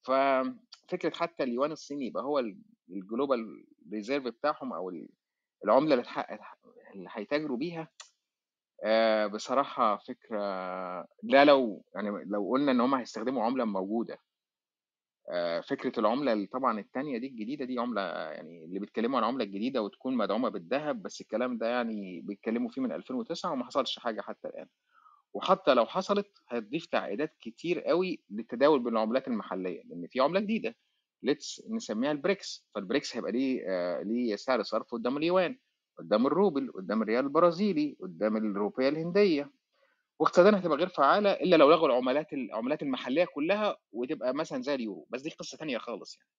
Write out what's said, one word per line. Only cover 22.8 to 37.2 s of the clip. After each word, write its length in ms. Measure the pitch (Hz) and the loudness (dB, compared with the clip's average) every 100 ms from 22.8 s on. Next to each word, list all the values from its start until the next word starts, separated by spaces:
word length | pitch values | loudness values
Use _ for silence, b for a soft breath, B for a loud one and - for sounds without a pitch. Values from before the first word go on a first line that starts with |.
من 100 | 127 | -4
ألفين 240 | 80 - 131 | -4 -6 -8
وتسعة 360 | 113 170 - | -6 -6 -4
وما 120 | 139 | -4
حصلش 340 | 123 139 123 - | -2 -2 -2 -4
حاجة 220 | 120 107 | -6 -6
حتى 280 | 107 104 - | -10 -12 -12
الآن. 180 | - - _ b b b b b | -14 -16 _ b b b b b
وحتى 400 | 202 - 190 - | -6 0 2 4
لو 120 | 120 113 | 4 4
حصلت 420 | 180 185 104 101 _ _ | -2 0 -2 -2 _ _
هتضيف 380 | 120 104 160 - | -8 -4 -8 -2
تعقيدات 500 | 117 90 104 156 _ | -4 -2 -4 -6 _
كتير 400 | 117 - 165 165 | -18 -8 -4 -2
قوي 420 | - 165 185 160 _ | 2 2 2 -4 _
للتداول 520 | 104 113 120 143 147 | -10 -8 2 4 4
بين 80 | 120 | 2
العملات 360 | 113 110 127 131 | 0 2 0 -2
المحلية، 540 | 113 - 95 90 85 | -6 -4 -6 -6 -8
لأن 220 | - 82 85 | -12 -14 -6
في 100 | 123 | 0
عملة 200 | 139 185 | 2 2
جديدة 360 | 208 220 117 - _ _ _ _ 117 | 0 -2 -4 -10 _ _ _ _ 0
let's 440 | 147 - - - | 0 -4 -14 -8
نسميها 420 | 113 - 107 139 | -8 -4 -4 -2
البريكس، 560 | 147 180 190 - - _ | 0 0 -2 -6 -14 _
فالبريكس 420 | 107 95 135 - 120 | -12 -2 -2 -2 -6
هيبقى 160 | 95 | -4
ليه، 300 | 117 135 127 92 | -2 0 -2 -2
آه، 340 | 92 87 85 | -2 -2 -4
ليه 340 | 92 120 123 101 | -2 -2 -2 -2
سعر 260 | - 123 | 0 0
صرف 240 | 101 110 - | 0 -4 -4
قدام 240 | 120 117 143 | -4 -4 -2
اليوان. 420 | 165 185 170 127 _ _ _ - | 2 2 0 -4 _ _ _ -18
قدام 260 | 82 110 135 | 0 2 4
الروبل، 460 | 151 202 139 131 | 4 4 2 -4
قدام 280 | - 95 107 | -8 -4 -2
الريال 220 | 107 117 | 2 0